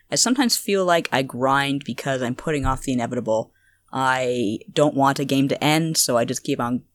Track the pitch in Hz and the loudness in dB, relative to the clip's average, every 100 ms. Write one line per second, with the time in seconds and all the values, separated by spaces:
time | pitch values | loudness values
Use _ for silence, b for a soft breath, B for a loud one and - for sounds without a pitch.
0 | b 180 233 254 240 - - 196 180 170 | b 0 2 2 0 0 0 0 2 2
1 | - 131 135 120 131 139 139 139 - - | 2 -2 -2 -2 2 2 0 -2 -4 -6
2 | 143 135 120 131 - 147 135 135 - 123 | -4 -4 -4 -4 -4 -2 -2 -2 -2 -2
3 | 117 123 110 110 - _ _ _ _ 127 | -2 -4 0 -2 -2 _ _ _ _ -2
4 | 131 131 127 123 104 110 - - 147 135 | 0 0 0 0 -2 -4 -4 2 2 4
5 | 135 139 139 139 139 - 143 156 165 160 | 2 2 0 2 2 2 2 2 0 0
6 | - 120 117 123 - 135 120 123 - | 2 2 0 -4 -4 -2 -2 -4 -6